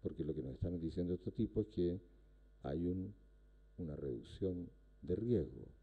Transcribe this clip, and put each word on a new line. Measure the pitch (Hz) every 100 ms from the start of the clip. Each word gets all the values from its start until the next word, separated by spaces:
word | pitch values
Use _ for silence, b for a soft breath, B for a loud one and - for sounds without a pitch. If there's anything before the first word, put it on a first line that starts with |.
Porque | 95 80
lo | 76
que | 78
nos | 67
están | 64 87 87
diciendo | 82 82 90
estos | 90 -
tipos | - 107 - 107
es |
que | - 87 92 - - - - - -
hay | 65 78 90
un, | 92 95 104 - - - - - -
una | 80 73
reducción | 71 62 - - 95 90 85 - - -
de | - 90
riesgo. | 117 113 76 - - -